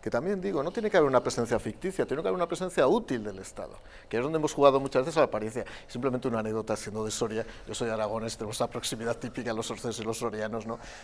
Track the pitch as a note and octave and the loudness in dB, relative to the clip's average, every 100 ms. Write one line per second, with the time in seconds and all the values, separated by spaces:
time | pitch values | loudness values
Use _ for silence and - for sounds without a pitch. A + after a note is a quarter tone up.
0 | - A#2+ E3 G3+ F#3 F3 C#3+ G#3 G#3+ G3+ | -4 -2 0 -2 -2 -2 -2 -2 2 6
1 | D3 B2+ B2+ A#2+ A#2 A#2 - G#2 F#3 F3+ | 6 6 4 0 0 0 -2 -6 -4 -2
2 | A#2+ C3+ F#3+ F#3 E3+ D#3+ F#3 F3 C3+ - | -2 0 0 0 -2 -2 -2 4 6 4
3 | A2 B2+ G#2 F#2 F#2+ - D#2+ - - - | 2 -4 -4 -8 -12 -12 -12 -14 -18 -20
4 | - A2 C3 D#3+ D3+ D3 C#3+ C3+ C3+ C3+ | -4 -2 0 0 0 8 8 8 4 0
5 | C3+ D#3+ C#3 G#2+ G#2+ A#2+ G#2 - - A#2+ | 2 4 4 2 -4 -4 -6 -10 -10 -4
6 | C3 B2 C3 A2+ A2 A2 G#2+ G#2+ - G#2 | -2 0 0 -2 -2 -2 -2 -4 -4 -6
7 | A2 - A2+ A2 A2 - - G#2+ A#2+ A2 | -4 -2 -2 -2 -6 -8 -10 -4 -2 0
8 | G#2+ A2 A2+ - G#2+ A2 A#2+ B2 - A#2+ | -2 -2 -6 -6 -6 -2 -2 -2 -6 -4
9 | A#2 A#2 A#2+ - A#2 A2 A2+ G#2+ B2 A2 | -4 -4 -6 -6 -4 -4 -4 -6 -6 -6
10 | A2 A2+ A#2+ G#2+ G#2+ A2 G#2+ A#2 - - | -4 -4 -4 -4 -4 -4 -6 -10 -12 -16